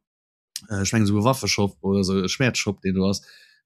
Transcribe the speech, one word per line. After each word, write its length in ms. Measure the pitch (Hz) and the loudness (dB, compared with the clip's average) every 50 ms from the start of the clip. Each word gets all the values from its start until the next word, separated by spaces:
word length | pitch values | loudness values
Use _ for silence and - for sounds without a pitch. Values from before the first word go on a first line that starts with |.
| _ _ _ _ _ _ _ _ _ _ - - - - | _ _ _ _ _ _ _ _ _ _ -20 -18 -12 -8
Äh, 120 | 101 98 | -6 -4
ich 100 | 98 95 | -2 0
meine, 140 | - 113 107 | 2 2 2
so 100 | 98 104 | 2 2
ein 80 | 104 104 | 2 2
Waffenshop 540 | 127 135 - - 98 - - 101 98 - _ | 2 2 0 -2 -4 -2 0 -2 -2 -4 _
oder 220 | - 98 98 98 95 | -2 0 0 0 0
so 100 | 90 95 | 0 0
ein 140 | 98 92 | 0 -2
Schwertshop, 540 | 92 - - 135 120 107 - - 104 98 - | -2 -2 0 0 0 0 -2 -4 -4 -6 -4
den 140 | - 95 92 | -4 -2 0
du 100 | 95 95 | 0 0
hast. 180 | 98 98 - - - - - - _ _ _ _ | 0 -2 -4 -8 -16 -20 -20 -20 _ _ _ _